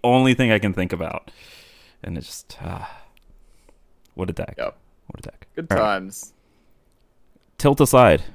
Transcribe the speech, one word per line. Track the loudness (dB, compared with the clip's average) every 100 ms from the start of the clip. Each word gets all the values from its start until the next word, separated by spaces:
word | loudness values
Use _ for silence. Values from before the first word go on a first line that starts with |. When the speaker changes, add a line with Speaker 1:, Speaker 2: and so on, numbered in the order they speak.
Speaker 1:
only | 2 4 4
thing | 2 2
I | 2
can | 0
think | -2 -4
about. | -6 -8 -10 -14 -20 -20 -20 -20 _ _ _
And | -12 -12
it's | -12
just, | -18 -20 -16
ah, | -12 -12 -14 -18 -20 _ _ -20 _ _ _ _ _ _ _
what | -10 -8
a |
deck. | -8 -10 -10
Speaker 2:
Yep. | -10 -12 _ _ -20
Speaker 1:
What | -20
a | -20
deck. | -20 -18
Speaker 2:
Good | -14 -4
Speaker 1:
All | -2
right. |
Speaker 2:
times. | 0 -2 -8 -16 -20 _ _ _ _ _ _ _ _ _ _ _ _ -2
Speaker 1:
Tilt | 2 4
aside, | 4 6 6 4 0